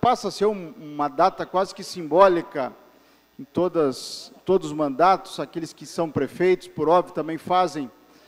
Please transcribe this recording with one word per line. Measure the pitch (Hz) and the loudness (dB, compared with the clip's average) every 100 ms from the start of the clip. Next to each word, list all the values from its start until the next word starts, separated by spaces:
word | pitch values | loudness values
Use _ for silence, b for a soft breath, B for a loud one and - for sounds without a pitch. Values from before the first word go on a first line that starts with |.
passa | 233 240 202 | 0 0 -2
a | |
ser | - 208 | -2 -2
um, | 202 160 | -2 -8
uma | - 151 147 147 | -14 -12 -4 -2
data | 139 185 185 | 2 2 0
quase | 160 180 190 | -4 -4 -4
que | - | -6
simbólica | 180 180 156 165 196 170 - 151 120 - _ b b b b - | -14 -12 0 6 6 6 -2 -6 -6 -8 _ b b b b -20
em | |
todas, | 131 170 180 165 143 123 - - - - - | -8 -2 0 2 0 -2 -10 -14 -16 -8 0
todos | 190 156 | 0 0
os | |
mandatos, | 151 147 131 180 185 - - | -4 -2 4 4 4 -2 -12
aqueles | 143 170 160 | -10 -10 -12
que | - | -12
são | 147 - 165 | -10 -6 -4
prefeitos, | 139 131 - 180 185 - | -2 -4 0 2 2 -2
por | - 151 | -2 2
óbvio, | 180 175 | 4 2
também | 165 156 160 | -4 -8 -8
fazem | - 180 170 151 123 - b b | -2 0 0 -2 -10 -14 b b